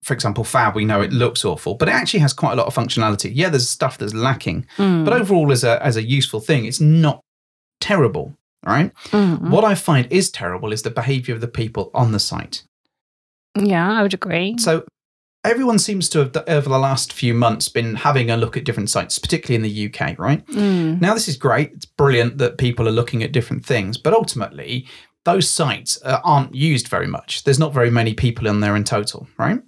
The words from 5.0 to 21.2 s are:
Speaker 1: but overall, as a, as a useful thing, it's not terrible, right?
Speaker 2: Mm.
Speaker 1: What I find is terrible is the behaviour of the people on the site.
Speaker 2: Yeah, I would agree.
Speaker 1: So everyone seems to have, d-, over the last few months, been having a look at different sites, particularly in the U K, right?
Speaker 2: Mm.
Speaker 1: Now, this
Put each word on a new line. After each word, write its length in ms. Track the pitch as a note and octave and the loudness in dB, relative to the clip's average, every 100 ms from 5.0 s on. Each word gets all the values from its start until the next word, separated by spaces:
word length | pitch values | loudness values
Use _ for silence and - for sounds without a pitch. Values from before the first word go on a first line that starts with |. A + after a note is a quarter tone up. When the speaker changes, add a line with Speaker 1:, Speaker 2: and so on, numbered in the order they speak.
| D#3 | 2
Speaker 1:
but 80 | |
overall, 380 | A#3+ G3+ F#3+ D3 | 2 4 4 4
as 120 | B2+ | 2
a, 180 | B2 A#2 C#3 | 2 2 0
as 100 | A2+ | -2
a 80 | |
useful 360 | A2+ C#3 B2+ A2 | 0 0 0 -2
thing, 240 | - D3+ G#2+ | 0 0 0
it's 160 | - | 2
not 400 | D3+ D#3+ D#3 - _ _ _ _ _ _ | 4 6 4 0 _ _ _ _ _ _
terrible, 540 | - G3+ B2+ E2+ C#2+ - _ _ - | -2 2 2 0 -8 -12 _ _ -2
right? 260 | A2+ F3+ - - | 0 0 -2 -2
Speaker 2:
Mm. 380 | G#3 G3+ D#3+ - | 2 2 2 2
Speaker 1:
What 140 | D#3 | 4
I 120 | G#3+ G3+ | 4 2
find 320 | - D3 B2 | 2 2 4
is 180 | F3+ F#3+ | 0 0
terrible 440 | - F2 F2+ G#2+ | -4 -8 -6 -6
is 80 | G#2+ | -4
the 80 | A#2 | -4
behaviour 440 | A2+ A#2 C#3 B2 A2+ | -4 -2 -2 -2 -6
of 60 | |
the 60 | A#2 | -6
people 440 | - A2+ G#2+ F#2+ | -6 -6 -6 -6
on 180 | - A#2 | 0 2
the 80 | G#2+ | 2
site. 440 | - - - - - _ _ _ _ _ _ _ _ - | -2 -6 -10 -14 -16 _ _ _ _ _ _ _ _ 0
Speaker 2:
Yeah, 320 | G3+ F3+ F3 | 2 2 2
I 100 | A3 | 2
would 120 | G3+ | 0
agree. 420 | F#3+ F#3+ E3 F#3 A#3 | 0 -4 -2 -2 -2
Speaker 1:
So 260 | A3+ E3 D#3+ _ _ _ _ _ | 0 0 -2 _ _ _ _ _
everyone 360 | - A#3 C4 A3 | 0 2 4 2
seems 300 | - G3+ E3+ | 2 -2 -2
to 100 | D#3+ | 0
have, 120 | C3+ | 0
d-, 80 | D3+ - | -2 0
over 220 | D#3 C#3 | 0 2
the 100 | C3+ | 0
last 320 | C3+ C3+ - | 2 0 -4
few 200 | - B2 | -4 0
months, 360 | A#2 A#2+ A2 - | 2 2 2 -2
been 260 | - A#2 G#2+ | -2 -2 -2
having 340 | D3 C3+ A#2 | 0 2 0
a 80 | A2+ | 0
look 180 | A2+ - | 0 -2
at 80 | |
different 260 | A2+ A2 G2+ | -4 -4 -2
sites, 280 | G#2+ F2 - | -2 -2 -4
particularly 360 | - E3 - A#2+ | -2 -2 0 -2
in 60 | |
the 60 | A2 G#2 | 0 -4
U 80 | G#2 | -6
K, 260 | - C#2+ - | -4 -6 -4
right? 260 | F#2+ D3 - | 0 0 0
Speaker 2:
Mm. 540 | - G3+ F#3+ D#3+ E3+ | -2 0 2 0 0
Speaker 1:
Now, 120 | F3+ | 2
this 120 | A3+ | 2